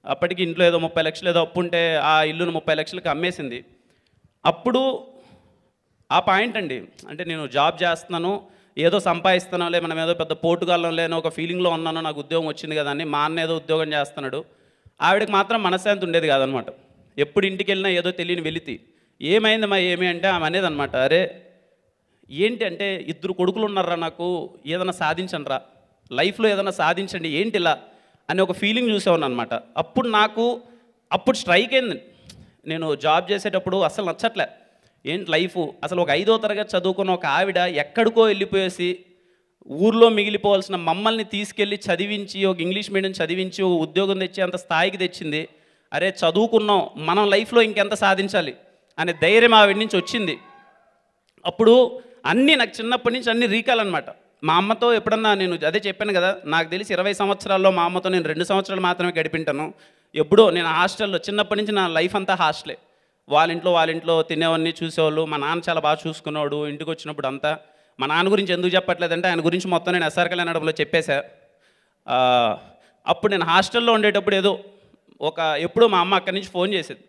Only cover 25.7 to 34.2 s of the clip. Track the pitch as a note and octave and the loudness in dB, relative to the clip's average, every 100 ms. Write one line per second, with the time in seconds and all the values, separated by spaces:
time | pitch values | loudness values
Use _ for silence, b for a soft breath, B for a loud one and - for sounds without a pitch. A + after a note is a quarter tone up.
25.7 | _ _ _ _ B2 F3+ G3+ A3 G3+ G3 | _ _ _ _ -2 -2 0 0 2 -2
26.7 | F#3 D#3+ F3 G3 F#3+ E3 D3+ A3 G#3+ E3+ | 0 0 0 -4 -8 -4 -2 -2 0 0
27.7 | D3 - b b b - F3 F#3 F3+ G#3 | -2 -6 b b b -4 0 2 2 -2
28.7 | A3+ A#3+ G3+ G3 E3 C#3+ B2 A2+ A#2 - | 0 0 0 2 2 0 -2 -4 -6 -6
29.7 | - D#3+ - B3 G#3+ G#3+ A3 A#3 A#3+ - | -6 -2 -2 0 2 2 0 -2 -2 -12
30.7 | b b _ _ F#3+ - A3 - F3 A#3 | b b _ _ -2 0 0 2 2 4
31.7 | C4 B3 C#3 - B B B B B - | 0 -2 -8 -12 B B B B B -8
32.7 | D#3+ D#3+ C#3+ D3+ D#3+ F3+ G3+ G#3 F#3 F#3 | -6 -4 -2 2 2 0 -4 -2 -4 -2
33.7 | F#3+ E3 - F#3 D#3+ | 0 0 -2 -6 -2